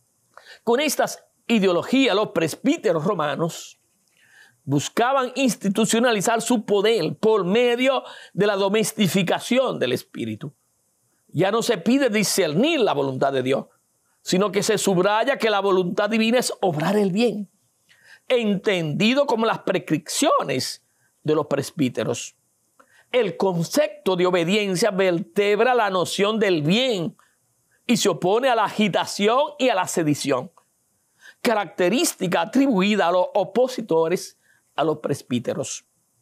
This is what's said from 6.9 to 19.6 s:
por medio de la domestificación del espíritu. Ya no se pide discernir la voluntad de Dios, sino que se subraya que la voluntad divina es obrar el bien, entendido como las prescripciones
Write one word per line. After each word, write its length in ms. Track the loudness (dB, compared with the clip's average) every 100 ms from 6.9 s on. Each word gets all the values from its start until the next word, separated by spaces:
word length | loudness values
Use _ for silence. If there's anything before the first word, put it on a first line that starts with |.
| 0 -2 -2
por 280 | 2 2 2
medio 580 | 2 2 2 0 0 -4 -14 -10
de 120 | -2 0
la 120 | 2
domestificación 1200 | 0 0 -2 0 0 0 0 -2 0 0 0 -2
del 140 | -2
espíritu. 600 | -4 -6 -10 -8 -8 -12 -16 _ _ _ _ _ _ _
Ya 200 | -2 0
no 120 | 0
se 160 | 0 0
pide 320 | 2 2 2
discernir 720 | 0 0 0 0 2 0 2
la 120 | 0
voluntad 380 | 0 -2 -2 0
de 100 | 0
Dios, 260 | 0 -2 -4 _ _ _ _ _
sino 300 | -2 0 0
que 120 | 0
se 140 | 0 0
subraya 600 | 2 2 2 2 0 0
que 120 | 0
la 100 | 0
voluntad 500 | 2 2 0 -2 0
divina 300 | 0 2 2
es 140 | 0 -2
obrar 360 | -2 -2 0 0
el 140 | 0
bien, 380 | 2 0 -2 -8 _ _ _ _ _ _ -20 -2
entendido 960 | 0 0 0 0 -2 -2 0 2 2 0
como 200 | 0 0
las 140 |
prescripciones 1300 | -2